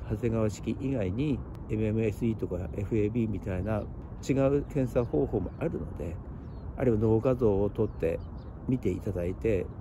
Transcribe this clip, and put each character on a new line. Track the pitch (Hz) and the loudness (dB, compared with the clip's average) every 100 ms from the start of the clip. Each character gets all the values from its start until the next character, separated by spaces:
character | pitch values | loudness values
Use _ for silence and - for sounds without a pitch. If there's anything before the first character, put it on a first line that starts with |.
| - | -4
長 | 110 | -2
谷 | 120 | 0
川 | 113 110 | 2 2
式 | - - - | 0 -4 -2
以 | 131 | -2
外 | 131 92 | 0 0
に、 | 107 151 123 - - - | 0 0 0 -4 -10 -4
エ | 110 | 0
ム | |
エ | 107 | 2
ム | 110 | 2
エ | 110 | 2
ス | 95 117 | 2 0
イ | |
ー | 107 | 0
と | - | -2
か | 90 85 92 | -2 -4 -4
エ | |
フ | 98 110 | 0 2
エ | 104 | 4
ー | |
ビ | 120 110 | 2 0
ー | |
み | 98 | 0
た | 107 92 | -2 -2
い | |
な | 101 107 - - - - - | 0 -2 -4 -8 -10 -6 0
違 | |
う | 131 135 143 | 4 4 4
検 | - 139 123 | 0 0 2
査 | 131 120 | 2 2
方 | 147 131 | 2 2
法 | 104 | 0
も | 90 - | -2 -2
あ | |
る | 160 - | -4 -4
の | 78 - | -6 -6
で、 | 82 - - - - - - - | -6 -8 -10 -10 -10 -10 -10 0
あ | |
る | 123 | 2
い | 107 | 4
は | |
脳 | 110 110 | 4 4
画 | 131 123 | 4 4
像 | 113 98 | 4 4
を | 101 | 2
撮 | - 107 | 0 -2
っ | |
て | - 82 - - - - - - | 0 -2 -2 -6 -12 -12 -8 -2
見 | 127 | 0
て | 98 | 0
い | 92 | -2
た | - | -2
だ | 90 87 | -2 -2
い | |
て、 | 95 113 98 - - | 0 2 2 0 -8